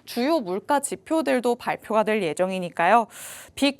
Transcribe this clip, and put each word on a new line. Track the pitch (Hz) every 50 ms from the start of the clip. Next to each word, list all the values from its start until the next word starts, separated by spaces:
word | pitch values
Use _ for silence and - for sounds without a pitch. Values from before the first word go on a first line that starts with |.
| -
주요 | - - 240 240 285 330 320
물가 | 220 175 180 208 - - 294 285
지표들도 | - - 190 - - - 320 320 269 277 262 254 226 240 240
발표가 | 240 - 175 - - - - 214 220 208
될 | 208 214 220 185
예정이니까요. | 156 151 - 180 185 190 185 180 165 - - 170 175 214 240 220 - - - - - - - - - -
빅 | - 269 285 277 -